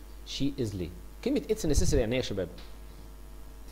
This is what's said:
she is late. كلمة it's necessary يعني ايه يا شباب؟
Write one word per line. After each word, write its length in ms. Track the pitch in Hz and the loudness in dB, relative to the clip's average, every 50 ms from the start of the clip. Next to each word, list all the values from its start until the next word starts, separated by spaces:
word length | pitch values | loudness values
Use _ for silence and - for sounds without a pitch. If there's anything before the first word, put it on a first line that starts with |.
| - - - - - - - | -14 -14 -14 -14 -12 -8 -2
she 80 | - 139 139 135 - 123 | 0 0 0 0 0 -2
is 120 | 107 98 | -2 -2
late. 500 | 95 87 78 - - - - - - - | -2 -4 -4 -6 -8 -12 -14 -10 -4 -2
كلمة 180 | 233 294 247 - - | 0 2 2 2 2
it's 260 | 214 214 - 170 143 | 0 2 4 4 6
necessary 180 | 170 185 151 151 | 8 8 8 8
يعني 180 | 139 120 107 120 | 6 6 4 2
ايه 40 | |
يا 60 | 131 117 | 0 0
شباب؟ 260 | - 113 98 92 85 - - - - - - - - - - - - - - - - - - - - - - - - | 0 0 -2 -2 -2 -4 -8 -12 -12 -14 -14 -14 -16 -16 -16 -16 -16 -16 -16 -16 -14 -14 -14 -14 -14 -14 -14 -14 -12